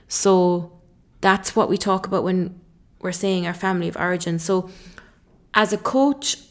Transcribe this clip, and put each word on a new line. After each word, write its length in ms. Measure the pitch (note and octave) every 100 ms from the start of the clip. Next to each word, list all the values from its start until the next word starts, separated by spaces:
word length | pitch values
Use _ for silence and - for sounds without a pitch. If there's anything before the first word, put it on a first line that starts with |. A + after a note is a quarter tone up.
| -
So 640 | - G3 F#3 F3+ F3 E3+ - _ _ _ _
that's 360 | F#3+ G3 - A3
what 120 | -
we 100 | G3+
talk 300 | G3+ F#3+ F#3+
about 160 | F#3+
when 340 | E3+ F#3 F3 - - _ _ _
we're 100 | F#3
saying 340 | F3 G3 F#3 E3+
our 100 | F3
family 340 | F#3+ F#3 E3+
of 80 | -
origin. 420 | F3+ F3+ F3 E3
So 300 | E3 F#3 F#3 - - - - _ _ _ _
as 200 | G#3+ G#3+
a 40 | G#3
coach, 600 | - C4 C#4+ C#4 - - -